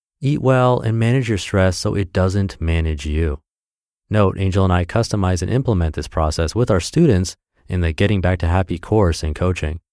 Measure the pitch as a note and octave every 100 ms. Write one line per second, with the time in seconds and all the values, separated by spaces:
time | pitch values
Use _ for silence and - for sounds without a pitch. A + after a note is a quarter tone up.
0 | _ _ C3+ D3 B2+ C3 B2+ B2 A2+ A2+
1 | A2+ C3 A#2 G2+ - G2+ F#2+ F2+ G#2+ G2+
2 | G2 G2 F#2 G2+ G2 - E2 E2 D#2+ D2+
3 | D2+ D2+ E2 C#2+ _ _ _ _ _ _
4 | - G#2+ F#2+ - F#2+ F#2 F#2+ F2 F2 A2+
5 | A2+ G#2+ F#2 F#2 F#2 A#2 C3 F#2+ E2 D2+
6 | - - D#2+ - D#2+ G#2+ B2 F#2+ - D#3
7 | E3 F#2 F#2 - _ _ - F#2 E2+ D#2
8 | G2+ G#2 F2 F#2 E2 F#2 F2+ F2 - G#2+
9 | F#2 E2+ D#2 D2+ F2+ F2+ D#2 D#2+ _